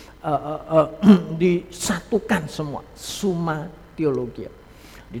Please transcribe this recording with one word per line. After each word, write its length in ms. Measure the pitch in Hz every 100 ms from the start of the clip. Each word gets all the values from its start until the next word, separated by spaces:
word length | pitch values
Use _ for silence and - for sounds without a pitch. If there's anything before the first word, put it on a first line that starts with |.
| - -
Eh, 60 | 160
eh, 320 | 143 147 151 -
eh, 200 | 160 147 - 214 185
<clears throat> 240 | 160 160
disatukan 1080 | 180 175 - - - 175 - 214 - 190 151
semua, 380 | - 151 123 -
Summa 720 | - - - 202 170 165 156 165 - - -
Theologia. 540 | 156 127 123 117 101 - - - - - -
Di 100 | 120